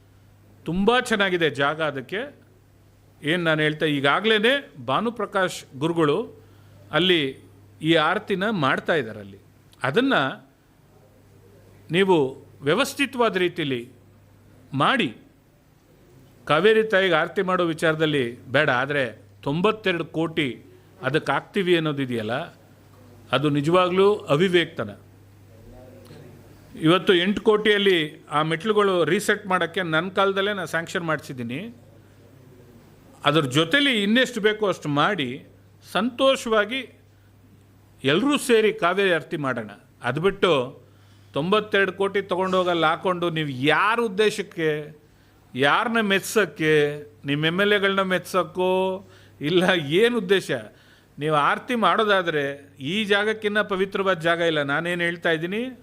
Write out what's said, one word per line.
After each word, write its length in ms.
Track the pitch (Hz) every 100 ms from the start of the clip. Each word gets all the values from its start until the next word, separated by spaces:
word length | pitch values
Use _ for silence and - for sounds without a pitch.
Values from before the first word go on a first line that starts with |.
| _ _ - - _ -
ತುಂಬ 360 | - 175 202 247
ಚೆನ್ನಾಗಿದೆ 500 | 247 220 196 180 160
ಜಾಗ, 320 | 127 143 160
ಅದಕ್ಕೆ 540 | 156 135 127 190 285 - - _ _ _ _ _ _ _
ಏನು 200 | 143 180
ನಾನು 180 | 165 156
ಹೇಳ್ತಾ, 240 | 151 156 160
ಈಗಾಗ್ಲೇನೆ 1000 | 147 139 156 214 214 226 277 277 147 120
ಭಾನುಪ್ರಕಾಶ್ 920 | 143 220 233 - 202 185 - - 131
ಗುರುಗಳು 680 | 156 170 151 165 254 - - - - - -
ಅಲ್ಲಿ 480 | 151 185 175 135 131 - - - -
ಈ 120 | 156
ಆರತಿನ 560 | 165 151 202 208 190 202
ಮಾಡ್ತಾ 440 | 208 135 180 196
ಇದ್ದಾರೆ. 260 | 170 113 107
ಅಲ್ಲಿ 180 | 98 98 - _ _ -
ಅದನ್ನ 300 | 127 165 269 196 135 208 - _ _ _ _ _ _ _ _ - - - - - -
ನೀವು 540 | 165 196 170 135 - - -
ವ್ಯವಸ್ಥಿತವಾದ 760 | 143 185 262 - 277 247 226 185
ರೀತಿಲಿ 560 | 180 170 151 127 120 - _ - _ _ - - -
ಮಾಡಿ. 440 | 135 165 254 160 - - _ _ _ _ _ _ _ _ - - _ -
ಕಾವೇರಿ 380 | 151 196 220
ತಾಯಿಗೆ 320 | 220 190 190 156
ಆರತಿ 260 | 170 208
ಮಾಡೋ 240 | 185 185 170
ವಿಚಾರದಲ್ಲಿ 800 | 160 165 156 160 147 120 123 -
ಬೇಡ, 240 | 127 151
ಆದ್ರೆ 600 | 123 135 143 123 107 - -
ತೊಂಬತ್ತೆರಡು 640 | 139 156 202 214 190 175 156
ಕೋಟಿ 580 | 160 160 160 139 110 - - - -
ಅದಕ್ಕೆ 300 | 131 147 147
ಆಗ್ತೀವಿ 440 | 143 - 208 180 170
ಅನ್ನೋದಿದೆಯಲ್ಲ, 580 | 156 139 131 120 107 127 170 - - - - - - - -
ಅದು 180 | 131 147
ನಿಜವಾಗ್ಲೂ 680 | 143 143 180 180 185 202 208
ಅವಿವೇಕ್ತನ. 840 | - 147 190 175 160 - 104 - - - - - - - - - - - - - - - - - - -
ಇವತ್ತು 320 | 156 185 180
ಎಂಟು 280 | 175 185 208
ಕೋಟಿಯಲ್ಲಿ 840 | 220 214 214 208 196 175 151 - -
ಆ 100 | 151
ಮೆಟ್ಲುಗಳು 600 | 156 160 220 208 202 180
ರೀಸೆಟ್ 440 | 151 202 - 208 190
ಮಾಡಕ್ಕೆ 360 | 185 170 190
ನನ್ನ 260 | 175 156 180
ಕಾಲದಲ್ಲೇ 440 | 190 196 196 196
ನಾನು 140 | 202 165
ಸ್ಯಾಂಕ್ಷನ್ 360 | 165 165 185
ಮಾಡಿಸಿದ್ದೀನಿ. 720 | 165 151 - 135 117 131 226 - - - - - - - - - - - - - - - 147
ಅದ್ರ 160 | 151
ಜೊತೆಲಿ 600 | 139 131 165 285 285 226
ಇನ್ನೆಷ್ಟು 380 | 202 233 254 226
ಬೇಕೋ 260 | 208 214 214
ಅಷ್ಟು 220 | 202 151
ಮಾಡಿ 580 | 143 165 196 127 139 - - - - -
ಸಂತೋಷವಾಗಿ 1080 | 175 233 240 269 262 240 220 202 262 226 - - _ - - - - - _ _ -
ಎಲ್ರೂ 340 | 131 160 269 294
ಸೇರಿ 360 | - 226 220
ಕಾವೇರಿ 400 | 214 175 180 196
ಆರತಿ 240 | 165 143 170
ಮಾಡೋಣ. 320 | 139 120 107 104 _ _
ಅದು 180 | 120 139
ಬಿಟ್ಟು 600 | 190 196 190 143 123 - - - - - -
ತೊಂಬತ್ತೆರಡು 600 | 139 165 214 214 202 190
ಕೋಟಿ 280 | 180 196 202
ತೊಗೊಂಡೋಗಲ್ಲಿ 640 | 196 180 185 185 180 170 156
ಹಾಕೊಂಡು 440 | 165 190 180 175
ನೀವು 200 | 160 151
ಯಾರ 500 | 127 143 151 202 233
ಉದ್ದೇಶಕ್ಕೆ, 1000 | 233 190 214 208 180 - 156 151 151 - _ _ _ _ _ 123
ಯಾರನ್ನ 440 | 143 165 226 226
ಮೆಚ್ಸೋಕ್ಕೆ, 1040 | 208 196 - 226 185 156 156 151 147 147 - - 139
ನಿಮ್ಮ 200 | 147 160
ಎಮ್ 160 | 175
ಎಲ್ 120 | 202
ಎಗಳನ್ನ 280 | 208 196 196
ಮೆಚ್ಸೋಕ್ಕೋ 1040 | 190 180 - 190 165 170 185 185 185 185 - - - -
ಇಲ್ಲ, 220 | 143 180 180 185 139
ಏನು 320 | 170 233 240
ಉದ್ದೇಶ? 340 | 185 190 160 135 107 - _ - _ -
ನೀವು 160 | 151 151
ಆರತಿ 400 | 151 208 - 247
ಮಾಡೋದಾದ್ರೆ 1000 | 185 196 214 190 170 151 139 139 - -
ಈ 260 | 135 202 202
ಜಾಗಕ್ಕಿನ್ನ 560 | 202 208 214 214 208
ಪವಿತ್ರವಾದ 580 | 208 190 196 202 190 180
ಜಾಗ 200 | 165 170
ಇಲ್ಲ. 220 | 170 151
ನಾನೇನು 420 | 139 143 170 175
ಹೇಳ್ತಾ 260 | 170 175 170
ಇದ್ದೀನಿ 360 | 160 175 208 262 240